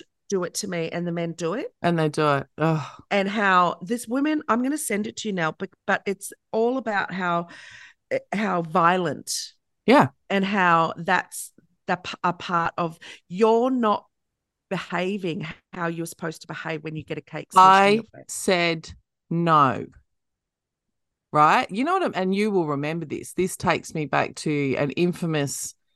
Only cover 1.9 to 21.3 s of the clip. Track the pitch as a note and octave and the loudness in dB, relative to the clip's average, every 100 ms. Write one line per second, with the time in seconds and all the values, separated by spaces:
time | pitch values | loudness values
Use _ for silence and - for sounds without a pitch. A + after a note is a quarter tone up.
1.9 | E3+ D#3 D3+ D3+ C#3 - - D#3 D#3+ B2+ | 2 0 2 2 2 -2 -2 0 0 -4
2.9 | - - G3+ G3 G#3+ G3+ F#3 F3 - F3 | -14 -4 -2 0 0 4 4 4 0 -6
3.9 | A#3 A3 B3+ D4 D4+ - A3+ B3+ D4 - | -6 -4 -2 0 0 0 0 0 -2 -2
4.9 | G#3 G#3 - A3 F#3+ D#3+ - F#3+ _ - | -4 -4 -6 -6 -2 -2 -4 -10 _ -2
5.9 | G3 - G3 - - _ A3 A#3 C4 A#3+ | -2 -2 -6 -10 -18 _ -2 0 0 -2
6.9 | G3+ - F3+ F3+ E3+ F3 - - - - | -4 -4 -4 -2 -2 -4 -12 -20 -20 -20
7.9 | _ - C3+ - G3 G#3+ F3+ E3 F3 E3+ | _ -6 -6 -4 -4 -2 -2 0 4 4
8.9 | F#3 E3+ C3 - - - - _ _ - | 4 0 -4 -8 -8 -10 -16 _ _ 4
9.9 | C#4 C3+ - - G3 F#3+ G#3 F3+ E3 D#3+ | 6 6 0 -2 0 0 2 4 4 2
10.9 | - E3+ F3+ - - - _ _ _ - | -2 0 0 -2 -10 -16 _ _ _ -6
11.9 | F3+ - - F3+ F3 - F3 E3 - E3+ | -6 -6 -4 -4 -4 -2 -2 -2 -2 -6
12.9 | D#3+ - - - F3+ A3 A3+ B3+ B3+ A3 | -8 -18 -20 -10 2 4 4 2 2 2
13.9 | G3+ - _ _ _ _ _ - F3+ - | 0 -4 _ _ _ _ _ -8 -8 -4
14.9 | F3 F#3 G3+ F3+ D#3 D#3+ - _ - E3+ | -4 -2 -4 -4 -6 -10 -14 _ -6 -6
15.9 | E3+ E3 - E3 D#3+ - D#3+ D#3+ D#3+ D#3 | -4 -8 -8 -10 -10 -12 -10 -8 -8 -8
16.9 | D#3 C#3+ D3+ - D3+ - F#3 F#3 F#3+ G3 | -10 -8 -10 -10 -12 0 6 8 8 6
17.9 | A3 A3+ - - - - F3+ E3+ E3 - | 4 -2 -16 -14 -6 -2 0 0 -2 -8
18.9 | - _ _ - E3+ E3+ D#3 C3+ A2 - | -20 _ _ -6 -2 4 4 4 2 -8
19.9 | - _ _ _ _ _ _ _ _ _ | -16 _ _ _ _ _ _ _ _ _
20.9 | _ _ _ _ | _ _ _ _